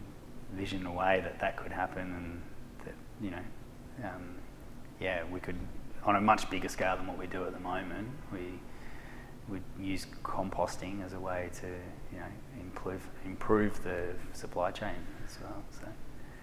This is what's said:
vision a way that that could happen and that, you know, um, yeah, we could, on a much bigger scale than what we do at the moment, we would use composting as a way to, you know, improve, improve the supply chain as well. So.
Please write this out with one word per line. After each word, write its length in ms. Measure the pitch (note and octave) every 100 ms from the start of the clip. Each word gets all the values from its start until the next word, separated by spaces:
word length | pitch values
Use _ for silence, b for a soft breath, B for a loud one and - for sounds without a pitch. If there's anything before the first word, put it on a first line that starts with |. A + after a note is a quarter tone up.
| - - - - -
vision 320 | F#2 G2 G2 F2
a 60 |
way 300 | F2 F#2 F#2+
that 180 | E2+ -
that 180 | F#2+ -
could 140 | -
happen 300 | F2 F#2 F#2
and 400 | F2+ F2+ E2+ E2+ - - - - -
that, 100 | - - -
you 100 | G2+
know, 100 | F2 F#2 - - - - -
um, 320 | G#2 F2+ F2 F2+ - - - - - -
yeah, 240 | F#2 F2 E2
we 80 | F2+
could, 180 | - E2+ F#2 - - -
on 120 | - G2+
a 60 |
much 280 | G#2+ G#2+ -
bigger 200 | F#2+ F#2
scale 260 | - F#2 F#2
than 120 | F#2
what 100 | G2
we 100 | F#2
do 160 | F#2 F2+
at 80 |
the 60 | F2+
moment, 480 | F2 F#2 F2+ F2 A2 C3+ -
we 280 | G2+ F2+ F2+ - B B B B B B B -
would 140 | F#2+ - -
use 260 | F#2+ F#2+ - -
composting 800 | - - G2 - F2 - F2+ G2+
as 100 | F#2
a 60 | F#2+
way 300 | F#2 F2+ F2 -
to, 80 | F#2
you 520 | F2+ F2+ F#2 - F#2
know, 420 | F2 G#2 - B2
improve, 400 | F2+ F2+ F#2 F#2+ - - F#2+
improve 580 | F#2+ - G#2+ G#2 -
the 300 | F2+ F2 F2 F2 -
supply 380 | - - F2+ F2+
chain 240 | - G#2 F2 F2 - -
as 140 | -
well. 220 | F#2+ G2 -
So. 160 | - - - - - B B